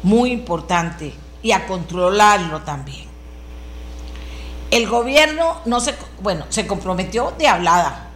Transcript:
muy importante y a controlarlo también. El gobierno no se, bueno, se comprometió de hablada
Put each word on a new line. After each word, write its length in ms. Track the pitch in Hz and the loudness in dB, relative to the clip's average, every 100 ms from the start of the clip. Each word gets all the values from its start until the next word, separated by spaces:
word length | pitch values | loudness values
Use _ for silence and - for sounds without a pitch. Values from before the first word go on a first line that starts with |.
muy 300 | 180 226 247 | 6 4 4
importante 800 | 240 170 170 - 175 170 - 151 - - - | 0 -2 -4 0 0 0 -6 -12 -12 -18 -6
y 120 | 220 | 0
a 120 | 190 - | 0 0
controlarlo 960 | 185 165 175 180 208 214 208 165 156 | -6 -4 0 2 6 6 6 2 -6
también. 420 | - 143 139 - - - - - - - - - - - - - - - - - - | -6 -8 -8 -14 -16 -18 -18 -18 -16 -16 -14 -14 -14 -12 -12 -12 -12 -12 -12 -12 0
El 200 | 240 220 | 0 2
gobierno 720 | 233 240 285 311 311 330 330 | 0 4 6 4 4 0 0
no 160 | 233 247 | 0 0
se, 160 | 240 240 - - | 0 -4 -12 -6
bueno, 240 | 202 170 - | -4 -2 -2
se 180 | 220 214 | -4 -2
comprometió 680 | 190 185 185 185 226 240 - | -4 -2 -2 -2 -2 -2 2
de 100 | 302 | 4
hablada 640 | 180 170 202 151 - - | 4 4 4 4 -2 -16